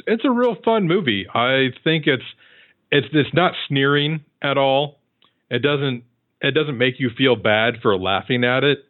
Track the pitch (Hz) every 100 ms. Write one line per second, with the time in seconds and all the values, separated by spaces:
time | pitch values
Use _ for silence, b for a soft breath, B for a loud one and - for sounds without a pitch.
0 | - 226 285 240 247 208 - 226 180 185
1 | 151 101 92 117 120 135 135 - 160 160
2 | 151 131 - - b b b b _ 143
3 | 113 156 - 151 175 - - 139 139 143
4 | 147 160 - _ 143 139 135 135 147 -
5 | _ _ _ _ _ 123 139 143 139 123
6 | 120 _ _ _ 143 139 151 120 127 123
7 | 131 117 131 113 107 107 113 117 117 98
8 | 92 95 - 123 123 127 139 139